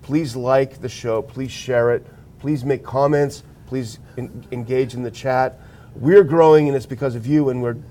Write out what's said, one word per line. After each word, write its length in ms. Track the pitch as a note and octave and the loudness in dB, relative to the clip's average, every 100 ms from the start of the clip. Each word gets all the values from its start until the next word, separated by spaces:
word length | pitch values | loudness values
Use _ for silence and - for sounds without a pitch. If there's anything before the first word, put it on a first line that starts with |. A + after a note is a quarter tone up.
Please 340 | - D3 D#3 B2 | -4 -4 -4 -6
like 460 | B2 C3+ C3+ - | 0 2 0 -6
the 80 | B2+ | -14
show. 320 | - A#2+ A2 | -10 -4 -4
Please 300 | - - C3 | -4 -10 -12
share 400 | - - B2 A#2 | -12 -4 0 0
it. 140 | A#2+ - - - - | -2 -6 -20 -20 -12
Please 260 | C#3 D3 B2+ | -6 -4 -2
make 180 | C3+ | -4
comments. 600 | - C3 C#3+ D3 C#3+ - - - - | -4 -2 0 2 -2 -6 -20 -20 -10
Please 320 | C3 A#2 A2 - - | -10 -8 -14 -18 -14
en-, 280 | B2 A#2 - | -12 -14 -14
engage 420 | B2 A2+ B2+ C3 | -12 -4 -2 -2
in 100 | B2 | -4
the 80 | B2 | -10
chat. 480 | - C3+ B2+ C3 - - - - - | -8 -4 -2 -2 -4 -20 -20 -20 -6
We're 280 | C3 G3 | 6 8
growing, 440 | E3+ D#3+ D#3+ D#3 D3 | 8 6 8 8 4
and 80 | C#3 | -2
it's 120 | A2+ | -4
because 280 | B2 C#3 A#2+ | -6 -6 -6
of 120 | A2+ | -2
you, 220 | D3+ C#3+ | 0 0
and 120 | B2 | -2
we're 160 | A#2+ A#2+ - | -4 -6 -12